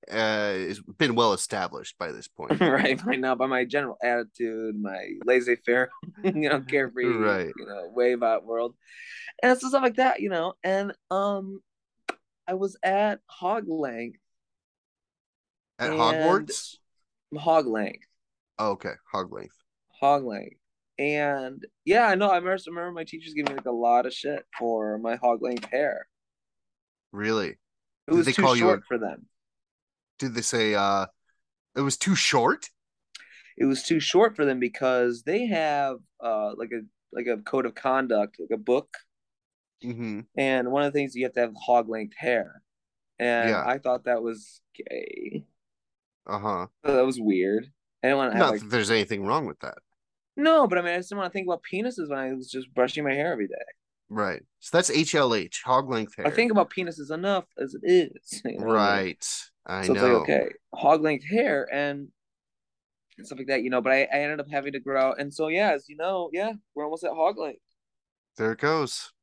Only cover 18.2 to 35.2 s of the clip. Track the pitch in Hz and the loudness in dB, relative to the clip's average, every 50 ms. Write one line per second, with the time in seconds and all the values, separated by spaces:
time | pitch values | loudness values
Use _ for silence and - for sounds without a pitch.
18.2 | _ _ _ _ _ _ _ - 107 107 98 92 - 98 67 - _ _ - 101 | _ _ _ _ _ _ _ -2 -2 -2 -2 -2 -6 -10 -10 -10 _ _ -4 -4
19.2 | 95 90 - - 50 - _ _ _ _ _ _ _ _ _ _ - 139 143 143 | -4 -4 -8 -14 -16 -16 _ _ _ _ _ _ _ _ _ _ 4 4 4 4
20.2 | 135 123 107 101 - - - _ _ _ _ _ _ _ _ - 139 147 147 147 | 2 -2 -6 -8 -8 -12 -18 _ _ _ _ _ _ _ _ -4 -2 -2 0 0
21.2 | 147 143 143 139 131 131 135 135 - - _ _ _ 147 190 226 240 220 190 185 | 0 0 0 -2 -4 -8 -10 -12 -16 -18 _ _ _ 4 6 6 6 6 4 4
22.2 | 202 202 190 175 175 185 190 190 - 160 170 170 170 175 175 170 160 160 - 160 | 4 4 4 2 2 0 -2 -2 -4 -10 -10 -8 -8 -8 -8 -10 -10 -10 -12 -16
23.2 | 160 160 156 151 147 139 139 135 131 127 120 117 120 120 120 120 123 131 123 - | -14 -8 -6 -2 -2 -2 -2 -2 -4 -4 -2 0 2 4 4 4 4 2 -4 -6
24.2 | - 139 147 - - _ - - 120 117 117 110 107 107 107 107 113 117 117 120 | -6 -6 -6 -6 -10 _ -10 -4 -2 -2 0 0 -2 -2 -4 -4 -4 -4 -4 0
25.2 | 123 123 117 110 - 123 123 120 107 - - 131 147 143 - - - _ _ _ | 2 2 2 2 0 -4 -4 -4 -6 -4 -2 -2 0 0 -2 -6 -10 _ _ _
26.2 | _ _ _ _ _ _ _ _ _ _ _ _ _ _ _ _ _ _ - 101 | _ _ _ _ _ _ _ _ _ _ _ _ _ _ _ _ _ _ -10 -6
27.2 | 104 110 113 110 98 80 - _ _ _ _ _ _ _ _ _ _ - 160 175 | -2 0 0 0 0 -2 -6 _ _ _ _ _ _ _ _ _ _ 2 2 4
28.2 | - 135 127 - - 131 123 120 113 110 107 98 - _ 127 117 110 95 73 - | 4 4 2 4 6 6 6 6 6 4 4 4 0 _ -4 -2 -2 -4 -6 -8
29.2 | - _ _ _ _ _ _ _ _ _ _ _ _ _ _ _ _ _ _ _ | -16 _ _ _ _ _ _ _ _ _ _ _ _ _ _ _ _ _ _ _
30.2 | 139 135 113 120 113 - - 120 110 107 104 101 98 98 101 98 95 - _ _ | -8 -6 -4 -4 -4 -2 0 2 2 2 2 2 2 2 2 0 -2 -4 _ _
31.2 | _ _ _ _ _ _ _ _ _ _ _ - 143 139 131 - - 196 190 - | _ _ _ _ _ _ _ _ _ _ _ -2 0 0 0 -2 2 2 2 2
32.2 | - - 156 135 117 - - 311 - - _ _ _ _ _ _ _ _ _ - | 2 2 4 4 4 4 2 0 -4 -18 _ _ _ _ _ _ _ _ _ -20
33.2 | - _ - - - - - - - 135 135 131 - - 165 160 147 - - 180 | -20 _ -20 -20 -20 -20 -4 0 0 0 0 0 0 0 0 0 0 2 4 6
34.2 | 214 233 214 - 151 143 135 127 123 120 110 - 139 127 127 123 123 123 120 117 | 6 4 4 2 0 0 2 0 -2 -4 -2 0 0 2 2 4 2 2 0 -2